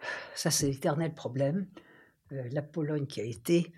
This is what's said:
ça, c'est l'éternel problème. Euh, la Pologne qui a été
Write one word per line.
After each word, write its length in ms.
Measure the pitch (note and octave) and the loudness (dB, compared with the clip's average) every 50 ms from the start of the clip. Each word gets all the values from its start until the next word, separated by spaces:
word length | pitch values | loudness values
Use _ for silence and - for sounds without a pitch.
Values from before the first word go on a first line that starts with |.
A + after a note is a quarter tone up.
| - - - - - - - | -10 -8 -8 -8 -10 -10 -8
ça, 160 | - - E3 | -2 0 2
c'est 160 | - - D3 | 2 4 2
l'éternel 460 | C#3 C3+ C3+ - E3 C#3+ D#3+ E3 D#3 D#3+ | 2 0 2 2 2 2 2 0 -2 -2
problème. 540 | - - - B2 C3 C#3 C#3 E3 G3+ F#3+ - - - - - - - - _ _ _ _ _ | -6 -8 -4 0 2 2 2 2 0 -2 -4 -8 -16 -20 -20 -20 -20 -20 _ _ _ _ _
Euh, 160 | C#3 C3 B2 A#2 | -8 -6 -6 -4
la 100 | C3+ D3+ | -4 -4
Pologne 440 | D3 - - E3+ D3+ D3 D3+ D3 C#3 | -4 -4 -2 -2 0 0 0 0 -2
qui 120 | - - G#2 | -2 -4 -4
a 60 | G#2 | -4
été 460 | A#2 A2 - - E3+ E3+ E3+ E3 - - | -4 -6 -4 2 4 4 4 4 2 -6